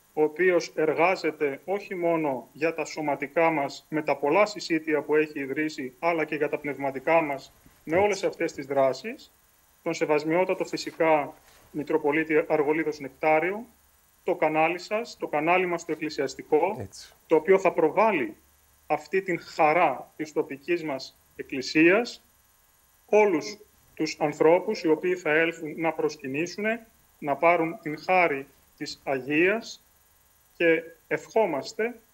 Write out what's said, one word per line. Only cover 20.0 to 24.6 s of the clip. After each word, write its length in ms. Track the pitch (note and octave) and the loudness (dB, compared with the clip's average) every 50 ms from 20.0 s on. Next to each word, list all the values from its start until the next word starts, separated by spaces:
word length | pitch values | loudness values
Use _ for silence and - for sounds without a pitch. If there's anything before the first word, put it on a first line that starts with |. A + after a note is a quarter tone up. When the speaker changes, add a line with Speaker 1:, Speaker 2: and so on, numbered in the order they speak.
| - - _ | -8 -16 _
Speaker 1:
της 180 | _ D#3 D3+ - | _ -12 -6 -4
τοπικής 500 | D#3+ D3+ - C#3 C3 - - F3 E3+ D#3 | -4 -4 -4 -6 -12 -6 -4 -4 -4 -4
μας 320 | D#3 C3+ C3 - - - _ _ _ _ | -6 -8 -8 -10 -14 -18 _ _ _ _
εκκλησίας, 840 | - C3+ - D3+ C3+ B2+ - - D#3 D#3+ E3+ F#3 G#3+ A#3+ A#3 - - _ _ _ _ _ _ _ _ _ _ _ _ _ _ _ _ _ _ | -16 -14 -10 -8 -8 -8 -2 2 4 6 6 6 4 2 -2 -6 -16 _ _ _ _ _ _ _ _ _ _ _ _ _ _ _ _ _ _
όλους 480 | - G#3 G#3+ G#3 F3+ D3+ - - - - - _ _ _ _ _ _ | 4 4 6 6 4 0 -2 -4 -10 -14 -18 _ _ _ _ _ _
τους 200 | - D#3+ D#3 - - | -6 -6 -6 -2 -2
ανθρώπους 640 | E3 D3 D3 - D#3 D#3 E3+ F#3 | -2 -2 0 4 6 6 8 6